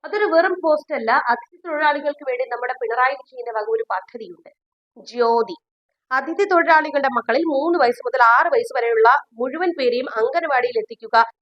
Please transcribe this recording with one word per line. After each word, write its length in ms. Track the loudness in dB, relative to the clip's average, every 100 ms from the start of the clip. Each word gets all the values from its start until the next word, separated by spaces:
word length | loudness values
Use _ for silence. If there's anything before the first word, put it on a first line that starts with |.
| -6
അതൊരു 200 | -2 2
വെറും 220 | 2 2 -2
പോസ്റ്റ് 320 | 0 0 -2 -6
അല്ല. 120 | 0 0 0
അതിഥി 260 | -4 -6 _ -8
തൊഴിലാളികൾക്ക് 600 | -2 0 0 -4 -6 -8
വേണ്ടി 160 | -6 -6
നമ്മുടെ 200 | -6 -6 -6
പിണറായി 340 | -4 0 0 -2
വിജയന്റെ 300 | -12 -14 -8 -6
വക 100 | -4 -4
ഒരു 100 | -4
പദ്ധതിയുണ്ട്, 580 | -6 -8 -16 -16 -18 -20 _ _ _ _ -20 -14
ജ്യോതി. 480 | -2 2 2 0 -6 _ _ _ _ _ -4
അതിഥി 280 | -4 -2 2
തൊഴിലാളികളുടെ 580 | 2 4 4 2 -2 -2 -2
മക്കളിൽ 260 | -2 0 0
മൂന്ന് 240 | -2 0 2
വയസ്സ് 220 | 2 0 -4
മുതൽ 160 | 4
ആറ് 240 | 6 6 4
വയസ്സ് 200 | 0 0 -4
വരെയുള്ള 320 | 0 4 6 6 0 -8
മുഴുവൻ 320 | -8 -2 -4 0
പേരെയും 280 | -2 -2 -4 -4
അംഗനവാടിയിൽ 580 | -2 -2 0 0 0 -4
എത്തിക്കുക 440 | -6 -14 0 2 2 _